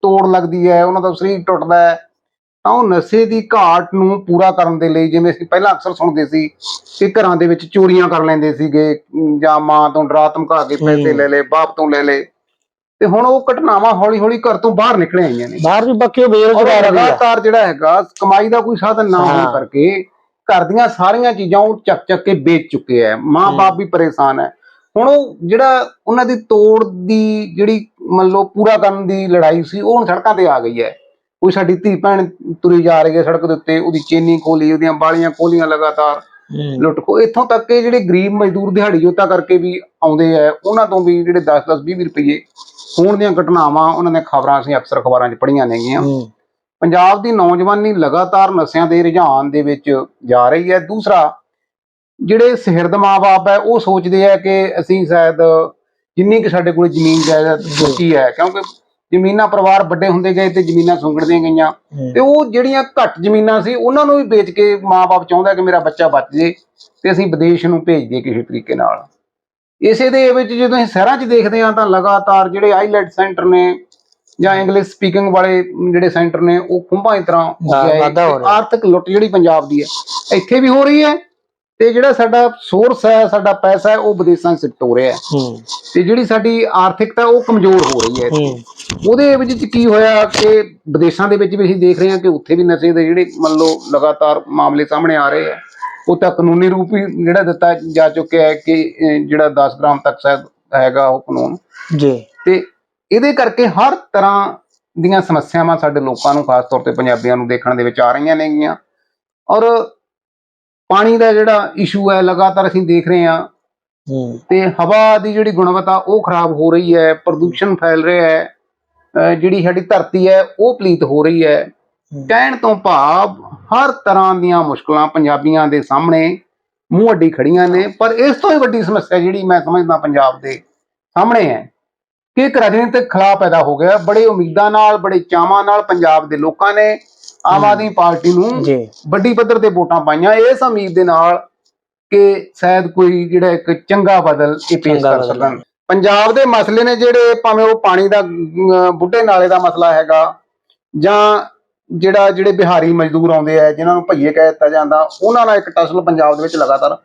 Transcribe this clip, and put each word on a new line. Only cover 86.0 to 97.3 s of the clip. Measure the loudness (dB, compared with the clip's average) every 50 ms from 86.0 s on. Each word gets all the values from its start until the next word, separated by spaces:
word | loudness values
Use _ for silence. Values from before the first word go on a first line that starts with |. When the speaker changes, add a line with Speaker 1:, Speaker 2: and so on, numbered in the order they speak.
| 0
Speaker 1:
ਜਿਹੜੀ | 2 0 0 0
ਸਾਡੀ | 0 -2 -2 0 -2 -2 -2 -2 -2
ਆਰਥਿਕਤਾ, | 0 0 0 0 0 -2 -4 -4 -2 0 2
ਉਹ | 2 2 2
ਕਮਜ਼ੋਰ | 2 0 0 2 4 4 4
ਹੋ | 2 2 0 -2 -2
ਰਹੀ | -4 -4 -4 -4 -4
ਹੈ। | -2
Speaker 2:
ਹੂੰ। | -2 -2 -2 -4 -6 -10 -16 -20 -20 -16 -14 -12 -12 -4 0 0
Speaker 1:
ਉਹਦੇ | 2 2 4 2 2
ਵਿੱਚ | 0 0 -4 -4 -6 -6
ਕੀ | -4 -2 0 2
ਹੋਇਆ | 2 4 4 4 4 2 2 0
ਕਿ | 0 0 0 2 2 2 2 0 -2 -10 _ _ -6
ਵਿਦੇਸ਼ਾਂ | -2 0 0 0 0 0 0
ਦੇ | 0 0
ਵਿੱਚ | 0 0 -2 0
ਵੀ | 0 0
ਅਸੀਂ | 0 0
ਦੇਖ | 2 2 2 2 2
ਰਹੇ | 0 0
ਹਾਂ | 0
ਕਿ | 0 0
ਉੱਥੇ | -2 -2 -2 -2 -2 0
ਵੀ | 0 2
ਨਸ਼ੇ | 0 0 0 0 0
ਦੇ | 0 0 0
ਜਿਹੜੇ | 0 0 0 -2 -4 -4 -4
ਮੰਨ | -2 -2 0
ਲਓ | 2 0 0 0 -4 -4 -4 -2
ਲਗਾਤਾਰ | 0 0 0 0 0 0 0 0 -2 -4
ਮਾਮਲੇ | -4 -4 -2 0 0 0 -2 -2
ਸਾਹਮਣੇ | -2 -2 -2 0 0 0
ਆ | 0 0 0
ਰਹੇ | -2 -2 -4 -6
ਆ। | -8 -10 -16 -20 -18 -16 -14 -14 -14 -8 -4 -4
ਉਹ | -2
ਤਾਂ | 0 0 -2
ਕਾਨੂੰਨੀ | 0 0 0 2 2 2 2 2
ਰੂਪ | 0 -2 -4 -4 -4
ਵੀ | -4 -4 -6 -6 -4 -2
ਜਿਹੜਾ | 0